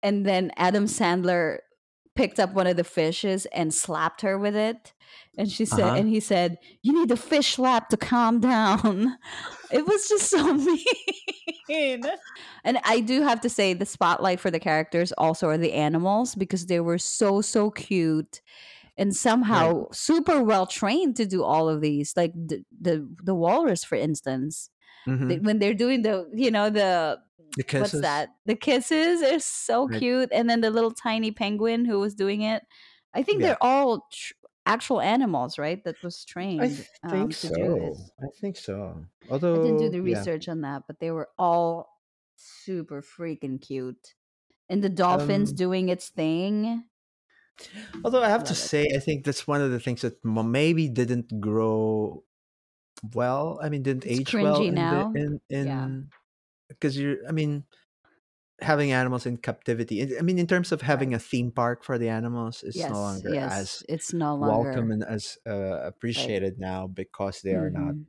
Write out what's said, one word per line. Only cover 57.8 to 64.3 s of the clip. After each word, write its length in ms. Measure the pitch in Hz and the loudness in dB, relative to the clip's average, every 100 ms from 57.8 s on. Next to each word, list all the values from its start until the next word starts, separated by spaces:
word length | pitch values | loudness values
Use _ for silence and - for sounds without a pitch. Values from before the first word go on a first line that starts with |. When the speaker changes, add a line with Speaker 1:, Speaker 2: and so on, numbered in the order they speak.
| _ _ _ _ _ _ _ _ | _ _ _ _ _ _ _ _
Speaker 2:
having 320 | - 151 143 | 0 2 2
animals 340 | 127 127 123 123 | 2 0 -2 -4
in 100 | 120 | -6
captivity. 680 | - - - 117 117 127 | -6 -6 -4 -4 -2 -2
I, 160 | 135 127 | -4 -2
I 20 | |
mean, 160 | 170 180 | 0 0
in 80 | 170 | 2
terms 260 | 180 180 | 0 0
of 80 | 156 | -4
having 280 | 127 139 135 | 0 0 0
Speaker 1:
Right. 60 | 120 | -2
Speaker 2:
a 20 | |
theme 320 | - 127 123 | -2 -2 -2
park 320 | 117 120 120 | 0 -2 -2
for 140 | - 127 | -4 -4
the 100 | 117 | -2
animals 540 | 113 117 120 113 113 | -2 -4 -6 -8 -8
is 140 | - - | -10 -8
Speaker 1:
Yes, 140 | 165 | -6
Speaker 2:
no 100 | 104 | -4
longer 300 | 101 95 - | -4 -6 -4
Speaker 1:
yes. 180 | 143 135 | -4 -4
Speaker 2:
as 300 | 95 98 - - | -6 -6 -12 -10
Speaker 1:
It's 240 | 160 - | -10 -6
no 220 | 170 151 | -4 -4